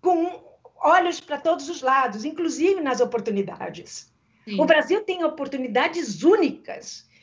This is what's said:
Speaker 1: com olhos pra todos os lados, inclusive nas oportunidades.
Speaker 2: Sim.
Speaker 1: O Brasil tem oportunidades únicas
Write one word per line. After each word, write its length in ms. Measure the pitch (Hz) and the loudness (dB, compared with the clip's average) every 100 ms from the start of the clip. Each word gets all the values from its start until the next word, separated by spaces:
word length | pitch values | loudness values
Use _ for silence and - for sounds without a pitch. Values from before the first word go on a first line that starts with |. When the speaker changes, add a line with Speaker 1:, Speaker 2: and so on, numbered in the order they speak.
Speaker 1:
com 400 | 359 349 349 - - - - - | 2 2 0 -4 -16 -20 -20 0
olhos 420 | 302 359 349 - | 4 4 4 -2
pra 180 | - 285 | -8 -4
todos 300 | 330 330 277 | 0 -2 -4
os 140 | 320 | -4
lados, 420 | 254 269 247 202 | 0 2 2 -2
inclusive 560 | 277 311 320 254 349 381 | -8 -4 -4 0 2 2
nas 220 | 285 240 | 0 0
oportunidades. 1120 | 240 233 220 196 196 170 185 175 - - - _ _ _ - | 0 0 -2 -4 -4 -8 -12 -12 -16 -18 -20 _ _ _ -6
Speaker 2:
Sim. 140 | 202 | 2
Speaker 1:
O 60 | 302 | 4
Brasil 360 | 311 - 392 427 | 4 4 0 -2
tem 180 | 359 | -2
oportunidades 1000 | 320 311 277 277 254 220 330 339 247 160 | -4 -4 -8 -6 -2 0 0 -2 -6 0
únicas 840 | 302 427 320 - - - - - _ _ | 4 4 2 -2 -12 -14 -16 -18 _ _